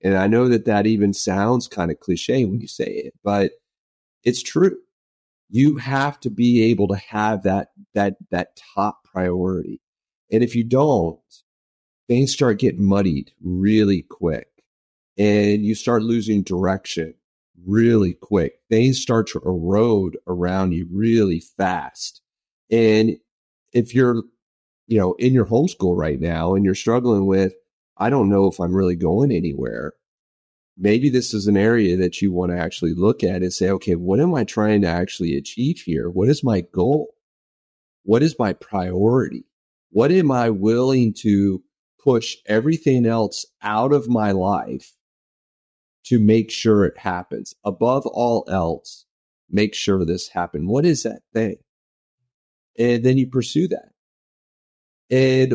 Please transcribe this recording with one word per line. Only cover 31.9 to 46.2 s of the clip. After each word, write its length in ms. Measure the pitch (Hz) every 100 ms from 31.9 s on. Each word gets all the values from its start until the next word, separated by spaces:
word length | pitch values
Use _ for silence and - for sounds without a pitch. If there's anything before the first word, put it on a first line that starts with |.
| 92
that 240 | 90 -
you 100 | 101
want 220 | 90 90
to 60 | 87
actually 340 | 82 - 82
look 320 | 85 101 110
at 180 | 90 92
and 100 | 90
say, 180 | - 95
"Okay, 240 | 95 -
what 260 | 85 90 104
am 140 | 175
I 100 | 156
trying 380 | 104 - 107 104
to 60 | 90
actually 460 | 87 92 - 85
achieve 460 | 69 - - 135 170
here? 300 | - 78 87
What 180 | 92 113
is 160 | 147
my 160 | 131 98
goal? 540 | - 95 113 151 - - _ _ _ _ _ _ _ _
What 200 | 95 117
is 160 | 160 -
my 140 | 107
priority? 920 | - - 98 90 90 107 127 90 62 - _ _ _ _
What 220 | 98 139
am 180 | 185 147
I 200 | 127 117
willing 640 | 101 104 120 131 131 117 -
to 440 | 107 101 98 92 _ _ _ _
push 320 | 139 117 - -
everything 640 | - 107 139 165 151 127 117
else 400 | 113 104 - - _
out 320 | 107 107 131
of 160 | 143 117
my 220 | 117 104
life 600 | 95 95 90 - 65 - _ _ _ _ _ _ _ _ _ _ _
to 160 | - 123